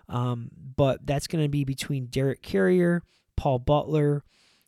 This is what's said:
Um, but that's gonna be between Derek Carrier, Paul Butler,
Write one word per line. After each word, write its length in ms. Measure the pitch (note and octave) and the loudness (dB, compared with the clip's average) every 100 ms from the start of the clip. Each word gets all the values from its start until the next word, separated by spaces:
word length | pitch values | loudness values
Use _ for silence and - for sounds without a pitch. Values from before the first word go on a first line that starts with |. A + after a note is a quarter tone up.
| - | -6
Um, 420 | A#2+ B2 A#2+ A#2 - C3+ C3 | -2 -2 -4 -8 -16 -8 0
but 300 | C3+ - - | 2 0 -2
that's 220 | C#3+ - | -4 -2
gonna 200 | E3 D3 | -2 0
be 140 | C#3+ | 0
between 440 | C3+ C3+ - C#3 B2 | -2 -4 -4 -6 -4
Derek 360 | C3+ C3+ - | -2 -2 -2
Carrier, 600 | - G3 F#3 F3+ F3 F3 - _ _ - | -4 0 4 4 4 0 -4 _ _ -4
Paul 240 | D3 B2+ | -2 0
Butler, 640 | B2+ D3 D3 D3+ D3 C#3+ - _ _ _ | 2 0 2 2 2 0 -6 _ _ _